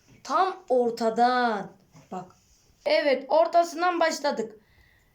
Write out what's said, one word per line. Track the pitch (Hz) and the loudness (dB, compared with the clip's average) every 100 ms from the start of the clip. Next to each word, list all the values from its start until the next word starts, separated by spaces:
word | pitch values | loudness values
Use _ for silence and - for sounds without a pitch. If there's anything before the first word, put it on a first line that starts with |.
| _ - | _ -18
Tam | - 311 381 - - | -2 0 0 -2 -2
ortadan. | 254 233 226 226 208 247 254 240 208 185 - _ - - | 0 0 -2 -2 2 2 2 0 -2 -8 -16 _ -20 -16
Bak. | 180 - _ _ _ _ _ 285 | -14 -14 _ _ _ _ _ 0
Evet, | 311 294 254 - | 0 2 0 2
ortasından | 311 339 339 339 311 359 339 | 2 4 2 0 0 -2 0
başladık. | 320 - 285 233 214 - _ _ _ _ _ | 0 0 -4 -4 -6 -10 _ _ _ _ _